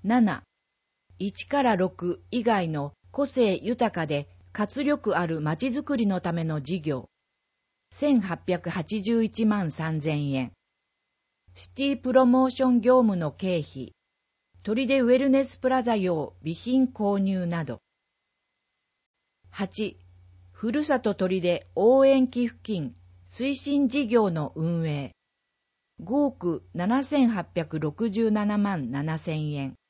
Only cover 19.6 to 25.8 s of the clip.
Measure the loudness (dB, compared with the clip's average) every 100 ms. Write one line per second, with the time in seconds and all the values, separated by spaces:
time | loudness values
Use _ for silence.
19.6 | -8 -4 -8 -8 -20 -20 -20 -20 -20 -6
20.6 | -4 -2 0 0 0 0 0 0 0 -2
21.6 | -4 2 4 6 6 6 4 0 -4 -4
22.6 | -6 -4 -4 -10 -20 -20 -20 -6 -4 -4
23.6 | -2 0 2 0 2 2 2 0 -4 -4
24.6 | -2 -2 -2 -4 -6 _ _ _ _ _
25.6 | _ _